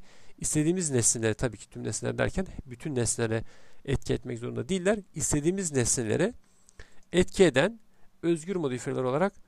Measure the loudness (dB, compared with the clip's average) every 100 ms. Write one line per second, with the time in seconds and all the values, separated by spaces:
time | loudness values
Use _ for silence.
0 | -12 -16 -14 -8 -2 2 2 2 2 2
1 | 4 2 0 0 -2 -4 -12 -8 -6 -4
2 | -2 0 0 0 -4 -8 -12 -10 -4 0
3 | 0 0 0 0 -4 -10 -16 -12 -4 -2
4 | 0 -4 -4 -8 -6 -6 -4 0 2 0
5 | -2 -6 0 2 2 0 0 0 2 2
6 | 2 2 0 -2 -16 _ -20 -20 -18 -18
7 | -2 0 2 6 6 6 4 0 -14 -20
8 | -20 -4 -2 0 -2 -2 -2 -2 -2 -2
9 | 0 2 0 -2